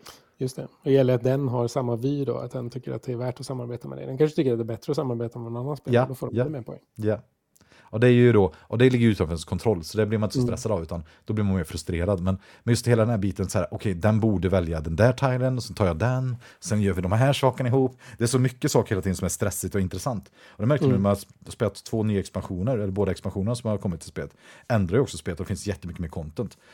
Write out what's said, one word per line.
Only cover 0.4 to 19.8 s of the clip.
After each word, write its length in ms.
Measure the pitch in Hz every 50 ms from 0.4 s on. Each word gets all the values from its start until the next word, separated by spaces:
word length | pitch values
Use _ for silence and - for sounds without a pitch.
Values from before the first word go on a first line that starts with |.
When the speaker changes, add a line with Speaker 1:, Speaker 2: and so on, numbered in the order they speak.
| 135 127 -
Speaker 1:
det. 120 | - 139 - _ _ -
Och 80 | 147
gäller 220 | 135 135 131 127 127
att 80 | 117 117
den 240 | 127 135 139 143
har 200 | 127 123 123 120
samma 280 | 117 - 143 123 120 117
vy 300 | 113 120 139 143 143 139
då, 120 | 123 117
att 140 | 131 - 123
den 180 | - 131 120 120
tycker 220 | - 127 - 135
att 120 | 127 117 -
det 80 | 131
är 60 | 123
värt 220 | 117 123 127 123 -
att 60 | 131
samarbeta 420 | - 135 127 120 120 120 117 -
med 100 | 139 131
dig. 80 | 135 139
Den 100 | 135 131
kanske 180 | 131 156 151 -
tycker 160 | 175 143 131
att 60 | 117
det 60 | 117 113
är 20 |
bättre 260 | 113 117 110 - -
att 40 | 143
samarbeta 440 | 160 143 127 120 117 117 113 - 120
med 120 | 117 117
någon 120 | 117 120 123
annan 120 | 143 151
spelare, 240 | 131 - 135 120 117 131
Speaker 2:
Ja, 40 |
Speaker 1:
då 80 | 131 131
får 120 | - 135
de 80 | 120 104
Speaker 2:
ja. 80 | 113 127 151
Speaker 1:
mer 120 | 156 127
poäng. 180 | 110 - - - _ _ _
Speaker 2:
Ja. 240 | - 107 107 104 101 - _ _ _ _ _ _ _ _ _ _ - _ _
Och 100 | - 110
det 80 | 120
är 40 | 127
ju 220 | 123 120 120 120 110
då, 200 | 104 95 90 -
och 200 | - - - -
det 120 | 113 127 131
ligger 180 | 123 120 117
utanför 240 | 113 101 92 90 78
ens 140 | 82 78 -
kontroll, 380 | - 98 87 - 117 104 85 80
så 140 | - -
det 80 | 107 107
blir 120 | 101 113
man 100 | 107 107
inte 60 | 101 -
så 60 | 135
Speaker 1:
Mm. 80 | 123
Speaker 2:
stressad 240 | 117 - - - 127
av, 120 | 104 85 82
utan 200 | - 90 82 80 - - _ _
då 80 | - 107
blir 100 | 107 104
man 100 | 98 95
mer 80 | 92 80
frustrerad. 560 | - - 87 - - 85 82 87 98 104 87
Men, 160 | 87 95 95 - - - - - _
men 80 | 117
just 160 | 120 - -
hela 140 | 120 120 110
den 80 | 110 117
här 80 | 117
biten 320 | 101 95 98 87 - 95 92
så 80 | -
här, 100 | 98 85 -
okej, 220 | - 101 - 107 92
den 260 | 85 87 104 110 107
borde 300 | 110 110 101 90 87 90
välja 320 | 95 92 85 80 82 78
den 140 | 76 80 82
där 180 | 82 107 127 123
tilen, 440 | - 143 131 127 127 127 131 131
och 60 | 123 117
så 100 | - 90
tar 120 | - 104
jag 120 | 87 82
den, 400 | 78 110 123 127 127 131 127 120 120 - - - _
sen 220 | - - 107 107
gör 120 | 101 98 90
vi 80 | 90
de 100 | 90 87
här 220 | 104 113 131 143 135
sakerna 360 | - - 131 127 - 127 120
ihop. 280 | 123 135 131 127 - - - - -
Det 60 | - 117
är 40 |
så 120 | 117 - 127
mycket 320 | 127 127 - - - 147
saker 180 | - 127 104 -
hela 120 | 107 92
tiden 140 | - 98 90
som 100 | - 92
är 40 | 90
stressigt 460 | - - 107 101 - - - 90 -
och 60 | 101